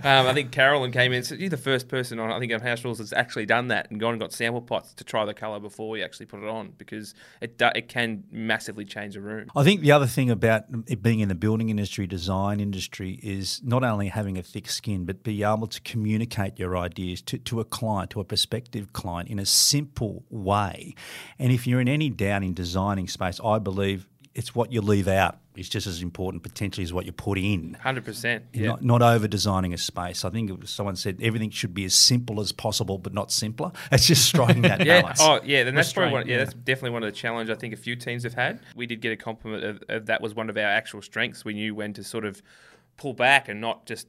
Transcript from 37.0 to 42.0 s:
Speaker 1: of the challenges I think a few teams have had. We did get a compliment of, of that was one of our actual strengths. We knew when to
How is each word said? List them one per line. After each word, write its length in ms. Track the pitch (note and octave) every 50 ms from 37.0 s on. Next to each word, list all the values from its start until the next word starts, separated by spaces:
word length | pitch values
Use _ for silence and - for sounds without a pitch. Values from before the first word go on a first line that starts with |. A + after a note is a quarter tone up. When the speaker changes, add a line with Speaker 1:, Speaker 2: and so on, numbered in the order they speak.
Speaker 1:
of 100 | A2+ G#2+
the 40 | G2+
challenges 380 | - - A#2 A2+ A#2 A2+ A2 A2
I 40 | G#2+
think 140 | - A2+ G#2+
a 20 |
few 200 | G2+ - A#2 A#2+
teams 260 | A#2+ - B2+ A#2+ A#2+
have 120 | B2 B2 A#2+
had. 260 | B2+ B2 D3+ A3 A#3+ - - -
We 100 | A2+ B2
did 140 | A#2+ A#2 A2+
get 100 | A#2 A#2
a 40 | A2
compliment 480 | G2+ - A#2 A2+ A#2 - A2 G#2+ G2+ -
of, 180 | G#2 G#2+ G2 - -
of 160 | - A2+ G#2+
that 160 | G#2+ A2 A2
was 120 | G#2 A2 G2+
one 140 | A2+ A2 A2
of 80 | G#2
our 60 | G#2+
actual 400 | G#2 G#2 G2+ A2 - - - G#2
strengths. 420 | G2 - - A2 A#2 A#2+ - - -
We 80 | A2
knew 220 | G#2 G#2 G#2+ G#2+ G#2
when 180 | G#2+ G#2 G#2+ G2+
to 100 | -